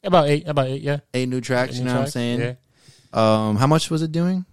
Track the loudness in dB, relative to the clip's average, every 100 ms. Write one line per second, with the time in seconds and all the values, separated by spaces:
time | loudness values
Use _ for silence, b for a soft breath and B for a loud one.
0 | 4 4 4 0 0 -2 -2 -4 -4 -4
1 | _ -4 -2 -4 -2 0 0 -4 -2 -2
2 | -2 -4 -4 -2 -4 -8 _ b b b
3 | b 2 4 4 2 2 4 2 2 -4
4 | -2 -2 -2 -2 -6